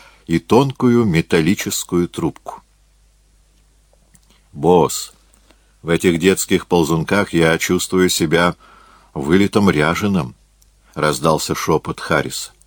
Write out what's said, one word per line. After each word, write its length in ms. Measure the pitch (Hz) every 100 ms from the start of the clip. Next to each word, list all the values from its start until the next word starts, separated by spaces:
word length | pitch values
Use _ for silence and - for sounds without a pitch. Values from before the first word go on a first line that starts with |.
| - _ -
и 100 | 85
тонкую 680 | - 113 139 - 123 120
металлическую 1000 | 110 80 - 87 80 101 - - - 87 87
трубку. 560 | - 80 - - - _ _ _ _ _ _ _ _ _ _ _ _ _ _ _ _ _ _ _
«Босс, 640 | 71 78 90 71 - - - _ _ _ _ _ _
в 60 | 80
этих 320 | 85 92 82
детских 480 | 90 92 - 92 -
ползунках 640 | 87 76 82 80 98 95
я 260 | 85 82 82
чувствую 500 | - 90 - 92 92
себя 460 | - 82 82 87 - - - - _ _
вылитым 540 | 78 71 92 101 107 98
ряженым», 640 | 73 76 - 104 92 65 - _ _ _ _ _
раздался 600 | - 76 73 80 78 -
шепот 460 | 78 - 78 - -
Харриса. 520 | - 78 64 - - _